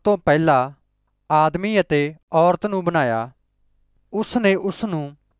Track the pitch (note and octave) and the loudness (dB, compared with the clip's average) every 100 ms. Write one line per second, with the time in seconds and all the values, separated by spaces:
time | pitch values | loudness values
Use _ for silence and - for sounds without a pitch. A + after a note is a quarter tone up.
0 | G#3 G3 - D3+ D#3+ C3+ C3 C#3+ _ _ | 0 0 2 2 4 2 0 -8 _ _
1 | _ _ - D#3 D#3 E3 G3 G#3+ F3 D3 | _ _ -2 2 2 0 -2 0 0 0
2 | D3 D#3 _ D#3+ F3 F3 G#3 G3 F3 E3+ | -2 -6 _ 2 2 2 -2 -4 -2 0
3 | B2+ A2+ A#2+ - _ _ _ _ _ _ | 0 -2 -6 -12 _ _ _ _ _ _
4 | _ G3+ A3 B3 G#3 F#3+ G3 - A3 E3 | _ -8 -4 0 0 0 -2 -6 -6 -6
5 | C#3+ D3 _ | -8 -12 _